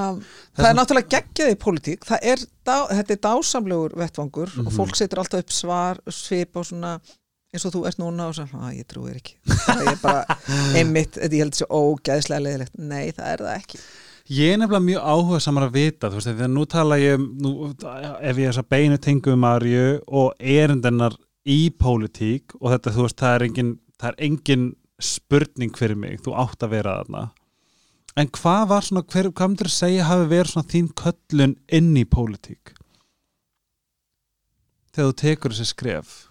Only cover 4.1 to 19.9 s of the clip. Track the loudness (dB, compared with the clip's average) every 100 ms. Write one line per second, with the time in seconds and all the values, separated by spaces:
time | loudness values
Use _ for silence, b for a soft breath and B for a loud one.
4.1 | -6 -8 -6 -8 -6 -4 -2 -2 0 -2
5.1 | -2 -4 -4 -4 -6 -2 -2 -2 -4 -10
6.1 | -12 -4 -4 -4 -8 -10 -10 -10 -10 b
7.1 | b _ _ _ -8 -6 -4 -4 -4 -6
8.1 | -6 -6 -8 -12 -10 -10 -10 -14 -12 -12
9.1 | -14 -18 _ -2 0 2 0 0 0 0
10.1 | 0 -2 -6 -4 -2 2 2 2 2 0
11.1 | -4 -2 0 0 -2 -2 2 2 0 0
12.1 | -2 0 -4 -4 -6 -8 -12 -10 -8 -8
13.1 | -8 -8 -6 -6 -8 -12 -20 B B B
14.1 | B -6 2 2 4 2 2 2 0 2
15.1 | 2 2 0 0 0 0 2 0 0 -6
16.1 | -4 -4 -2 0 0 0 2 2 4 4
17.1 | 2 0 -4 -4 -4 -8 -10 -14 -12 -12
18.1 | -6 -4 0 0 -2 0 4 4 4 2
19.1 | 2 4 4 4 4 2 2 2